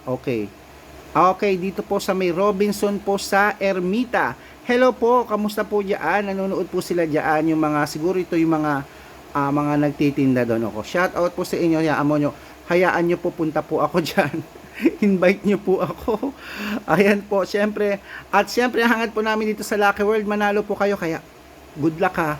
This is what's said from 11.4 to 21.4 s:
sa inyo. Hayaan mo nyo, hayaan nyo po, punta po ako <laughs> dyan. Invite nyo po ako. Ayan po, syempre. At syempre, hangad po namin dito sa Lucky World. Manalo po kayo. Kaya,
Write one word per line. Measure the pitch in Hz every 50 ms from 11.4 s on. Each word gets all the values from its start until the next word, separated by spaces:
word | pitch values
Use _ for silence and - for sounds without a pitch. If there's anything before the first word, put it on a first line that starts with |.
| 180
sa | - -
inyo. | 165 170 170 160 156
Hayaan | 160 156 143 117 147
mo | 147 151 151
nyo, | 147 143 143 - - - - - -
hayaan | - 175 175 185 175 - 170 170
nyo | 170 175
po, | 170 - 175
punta | - - 165 156 147 156 147
po | - 151 127
ako | 139 147 - 175 165
<laughs> | 139
dyan. | - - 175 143 - 160 139 - - - - - - - 214 330 427 -
Invite | 220 202 196 180 180 180 196 196 -
nyo | 196 208
po | 170 - 190 185 -
ako. | 180 151 175 - - - 220 208 - 277 - - - - - - 208 208 208 247 -
Ayan | - 160 170 196 202 214 202 196
po, | - 202 196 185
syempre. | - - 202 202 208 208 208 208 208 202 196 - - - - - -
At | - 196 208 202
syempre, | - 240 240 247 226 220 233
hangad | 233 233 226 233 220 214
po | 220 220
namin | 220 220 220 220 214 214
dito | 214 208
sa | - 226 202
Lucky | 208 202 202 - 208
World. | 202 220 220 208
Manalo | 202 208 208 208 202 208 208 208
po | 208 202
kayo. | - 202 202 202 196
Kaya, | 180 165 165 - - - - -